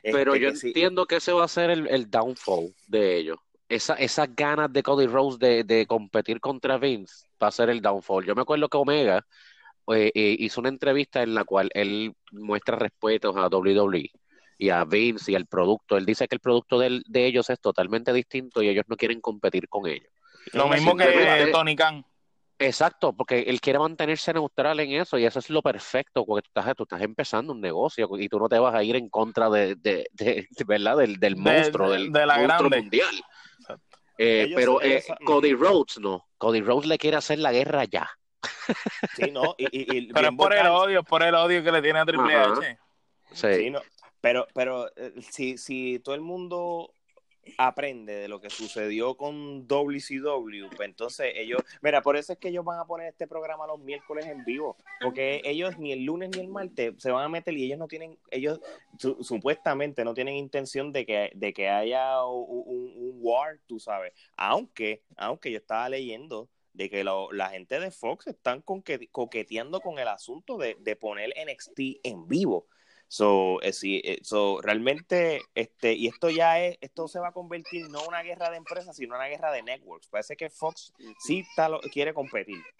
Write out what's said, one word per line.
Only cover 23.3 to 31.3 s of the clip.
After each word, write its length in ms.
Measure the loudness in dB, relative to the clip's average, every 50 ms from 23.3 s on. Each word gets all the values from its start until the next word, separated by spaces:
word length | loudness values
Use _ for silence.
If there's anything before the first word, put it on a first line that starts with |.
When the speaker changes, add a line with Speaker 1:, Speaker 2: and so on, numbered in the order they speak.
| 0 0
Speaker 1:
él 200 | 2 0 -2 0
quiere 200 | 2 2 2 2
mantenerse 520 | 2 0 -2 -2 -2 -2 -2 -2 -2 -2 -2
neutral 460 | 0 -2 -2 -2 0 0 0 0 0
en 140 | -2 -2 -2
eso 260 | -2 -2 0 2 2
y 80 | 2
eso 140 | 2 2 0
es 100 | -4 -2
lo 100 | 0 0
perfecto, 640 | 2 2 0 -2 -4 -4 -2 -2 -2 -2 -2 -2 0
porque 240 | 0 0 -2 -2 _
tú 100 | -4 -2
estás, 160 | -2 -2 -2
tú 80 | -4 -6
estás 180 | -8 -4 -4 -4
empezando 500 | -2 -2 -4 -4 -2 -2 -2 -2 -4 -6
un 80 | -6
negocio 480 | -4 -4 -2 0 0 0 0 -2 -4 -2 -2
y 120 | -4 -4 -2
tú 100 | 0 0
no 100 | 2 4
te 100 | 4 4
vas 140 | 4 4 4
a 80 | 2 2
ir 120 | 0 0
en 140 | -2 -2 -2
contra 400 | -2 0 0 0 2 2 2 4
de, 240 | 4 4 4 2 0
de, 320 | -2 0 0 0 0 -2 -6 -8
de, 340 | -4 -2 0 0 0 -4 -8
de, 160 | -8 -6 -2
¿verdad? 320 | 0 0 2 2 2 4
del, 220 | 4 4 2 2 2
del 160 | 2 0